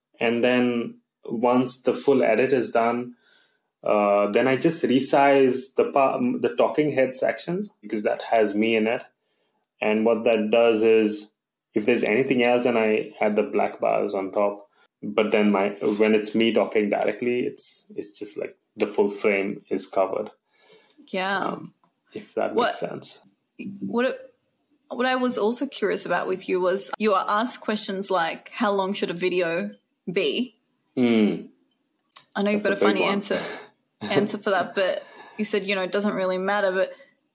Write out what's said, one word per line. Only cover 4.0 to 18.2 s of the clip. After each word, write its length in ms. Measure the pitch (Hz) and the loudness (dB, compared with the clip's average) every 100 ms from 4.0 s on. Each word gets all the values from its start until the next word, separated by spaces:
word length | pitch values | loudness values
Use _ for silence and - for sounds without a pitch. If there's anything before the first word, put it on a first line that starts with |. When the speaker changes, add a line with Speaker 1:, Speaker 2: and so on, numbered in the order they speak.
| 104 101 101 | 4 4 4
Speaker 1:
then 160 | 117 127 | 2 2
I 80 | 131 | 2
just 260 | 165 165 | 0 0
resize 920 | 143 127 - 147 139 139 131 123 - - | 0 0 2 4 6 6 4 2 -4 0
the 100 | 117 | 2
pa-, 260 | 143 135 135 123 123 | 2 2 0 -2 0
the 160 | 117 - | -2 0
talking 340 | 110 - 151 | 0 2 0
head 240 | 127 127 - | 2 0 0
sections 540 | 131 - - 180 208 _ | -4 -4 -4 -6 -6 _
because 180 | 104 110 | -8 -4
that 220 | 113 120 | -2 -4
has 320 | - 113 104 104 | 0 2 2 2
me 200 | 113 113 | 2 2
in 120 | 107 | 0
it. 160 | 127 - _ _ _ _ _ _ - | -2 -8 _ _ _ _ _ _ -4
And 240 | 107 110 110 | 0 2 2
what 180 | 113 | 2
that 260 | 120 110 107 | 2 2 2
does 320 | 117 117 110 | 4 4 4
is, 500 | 113 110 107 101 - _ _ _ _ | 6 6 4 -2 -10 _ _ _ _
if 120 | 110 107 | -2 2
there's 180 | 117 | 2
anything 400 | 110 110 135 127 | 2 0 2 2
else, 200 | 120 123 | 2 2
then 120 | 123 117 | 2 2
I 380 | 110 110 - - | 2 0 -2 -2
add 140 | 107 104 | 0 0
the 80 | |
black 360 | 104 101 101 - | 0 0 -2 -2
bars 360 | 110 107 104 101 | 0 0 -2 -4
on 160 | 95 | -4
top. 360 | 104 101 101 - _ _ - | 0 -2 -2 -16 _ _ -14
But 280 | 107 104 104 | -4 0 2
then 200 | 107 104 | 4 4
my, 180 | 98 101 - 107 104 | 4 0 -2 -2 2
when 160 | 107 107 | 4 4
it's 180 | 104 | 2
me 180 | 113 113 | 0 2
talking 380 | 110 98 110 104 | 2 2 0 0
directly, 520 | 101 107 - 120 123 | 0 -2 -2 -2 -2
it's, 440 | 123 - - - - 214 | -4 -8 -14 -14 -16 -14
it's 220 | - | -12
just 180 | - | -12